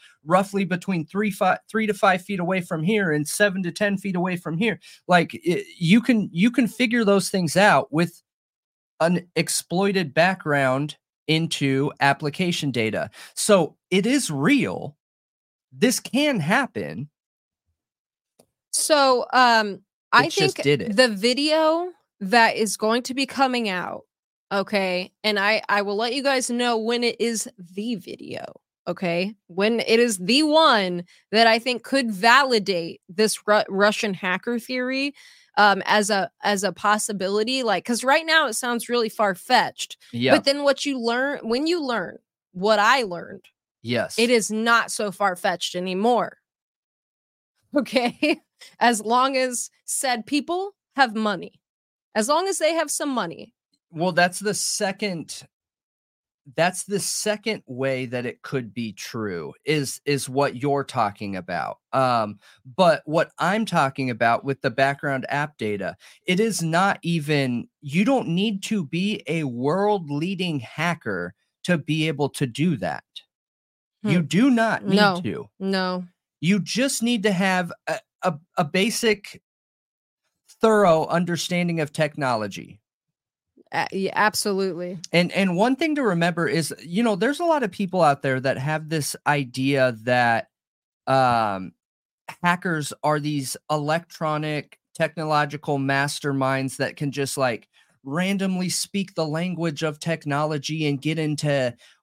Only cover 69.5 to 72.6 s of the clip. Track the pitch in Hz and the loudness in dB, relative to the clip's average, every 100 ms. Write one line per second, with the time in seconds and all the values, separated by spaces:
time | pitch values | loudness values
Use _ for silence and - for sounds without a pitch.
69.5 | 120 135 185 208 202 147 143 170 196 180 | -2 -2 0 0 0 -2 -4 -4 -4 -4
70.5 | 147 113 - 170 160 117 92 87 - _ | -4 -8 -4 -2 -2 -6 -6 -8 -12 _
71.5 | _ - 170 151 156 156 143 143 - 135 | _ -2 -2 0 -2 -2 0 -4 -2 -4
72.5 | 113 | 0